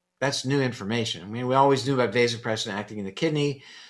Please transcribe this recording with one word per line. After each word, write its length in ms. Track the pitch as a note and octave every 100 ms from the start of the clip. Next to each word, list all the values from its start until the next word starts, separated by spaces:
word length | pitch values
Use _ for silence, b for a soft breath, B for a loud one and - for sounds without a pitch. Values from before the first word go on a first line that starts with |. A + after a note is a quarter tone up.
| _ _
that's 240 | C3+ -
new 160 | C3 C#3+
information. 640 | B2+ A2+ G2 A#2+ A2 E2
I 40 | F#2+
mean, 200 | A#2 B2+
we 80 | C3+
always 300 | C#3 C3 B2
knew 80 |
about 200 | C3 A#2
vasopressin 600 | B2 A#2+ A2+ A#2 A2 A2+
acting 240 | G2+ G#2 G#2+
in 80 | G2
the 60 |
kidney, 520 | F#2+ E3 D3+ C#3+ C3+ B B